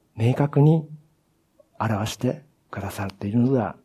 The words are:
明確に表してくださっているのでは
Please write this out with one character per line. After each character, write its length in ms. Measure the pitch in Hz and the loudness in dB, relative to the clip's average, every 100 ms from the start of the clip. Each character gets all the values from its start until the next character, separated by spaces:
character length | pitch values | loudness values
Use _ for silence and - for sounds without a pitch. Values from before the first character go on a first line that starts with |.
| _ | _
明 200 | - 117 | -2 0
確 260 | 131 143 143 | 2 0 4
に 280 | 147 160 - - _ _ _ _ _ _ _ - | 4 4 0 -12 _ _ _ _ _ _ _ -6
表 280 | 110 104 107 | -2 -2 -4
し 100 | - | -4
て 280 | 123 - - _ _ | -6 -6 -12 _ _
く 100 | - | -12
だ 100 | 95 | -10
さ 160 | - 98 | -8 -10
っ 40 | - | -8
て 100 | 101 | -4
い 60 | |
る 80 | 113 | 0
の 120 | 120 | 2
で 60 | 135 | 2
は 180 | 98 - | 0 -6